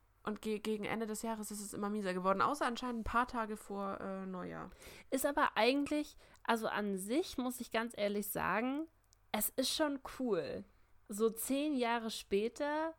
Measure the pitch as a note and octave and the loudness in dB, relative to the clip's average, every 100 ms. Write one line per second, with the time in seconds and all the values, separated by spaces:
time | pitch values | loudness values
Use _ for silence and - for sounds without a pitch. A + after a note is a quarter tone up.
0 | _ _ - G#3 A3 G#3 A3 G#3+ G#3 A3 | _ _ -8 -6 -4 -4 -2 -4 -2 -4
1 | A3 G#3+ A3+ A3 G#3 G#3 G3+ - G#3 G#3+ | -4 -4 -6 -6 -8 -10 -10 -6 -4 -2
2 | F#3+ F3+ F#3 G3 A#2+ D4 C#4 A#3 B3+ A#3 | -2 0 2 2 2 2 -2 -2 -4 -4
3 | G#3+ A#3 B3 B3 G#3+ G#3+ - G3 G3 G3 | 0 0 0 -2 -6 -8 -8 -6 -6 -6
4 | G3 F#3+ F#3+ F#3 F3+ E3 D#3+ - - - | -6 -8 -8 -8 -8 -10 -12 -14 -18 -18
5 | - C4 C#4+ D4 C#4+ - A3+ C#4+ C#4 D4+ | -4 0 0 2 2 4 4 4 0 -2
6 | D4 - - - - A3+ A3 G#3 G#3 F#3+ | -4 -10 -20 -8 -2 0 0 -2 -2 -4
7 | G3+ C4+ F#4+ - B3 B3 A#3+ A3+ A#3 - | -2 -2 -2 -4 -6 -6 -4 -4 -4 -2
8 | G#3 G#3 G3 E3 D#3+ F#3+ B3+ C#4+ D#4+ _ | -2 -2 -4 -2 0 0 0 -2 -6 _
9 | _ _ _ G#3+ - - C4 - D4+ C#4 | _ _ _ -2 -2 -2 -2 0 0 -2
10 | - - B3+ F3+ C3+ - G3 - _ - | -8 -4 8 10 10 4 -8 -18 _ -20
11 | - G#3 A3+ A3 - C4+ D4+ C4+ A#3 A#3 | -8 4 4 4 2 2 4 2 2 0
12 | A3 - - G3 A3 - D4 D4+ E4 | 0 -6 2 2 2 0 0 0 -2